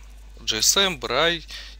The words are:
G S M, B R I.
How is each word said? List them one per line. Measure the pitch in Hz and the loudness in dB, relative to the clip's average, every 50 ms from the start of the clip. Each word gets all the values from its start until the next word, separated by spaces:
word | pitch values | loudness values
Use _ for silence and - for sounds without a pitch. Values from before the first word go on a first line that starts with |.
| - - - - - - - - | -16 -20 -20 -20 -20 -20 -20 -8
G | 113 117 113 110 | -4 -4 -2 2
S | 110 - - | 2 4 4
M, | 196 196 190 175 127 | 4 4 2 2 -2
B | 117 113 | -4 -2
R | 117 | 2
I. | 135 160 165 170 160 - - - - - - - | 2 4 2 2 0 -4 -10 -14 -14 -14 -14 -14